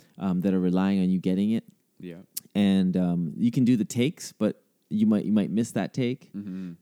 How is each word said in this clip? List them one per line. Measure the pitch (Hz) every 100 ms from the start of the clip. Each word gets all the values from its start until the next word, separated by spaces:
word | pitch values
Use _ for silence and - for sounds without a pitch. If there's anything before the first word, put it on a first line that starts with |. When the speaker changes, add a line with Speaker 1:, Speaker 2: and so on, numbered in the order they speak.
| _ -
Speaker 1:
um, | 98 90
that | 95
are | 95
relying | 92 92 98 98
on | 92
you | 92
getting | 92 92 104
it. | 113 - _ _ -
Speaker 2:
Yeah. | 90 85 - - -
Speaker 1:
And, | 101 101 95 92 90
um, | 90 87 80 -
you | 117
can | 135
do | 120 120
the | 101
takes, | 120 131 - -
but | - 107 - _ _ -
you | 107 110
might, | 104
you | -
might | 104 90
miss | 101 117
that | 117 82
take. | - 123 127 -
Speaker 2:
Mm-hmm. | 101 104 92 90 85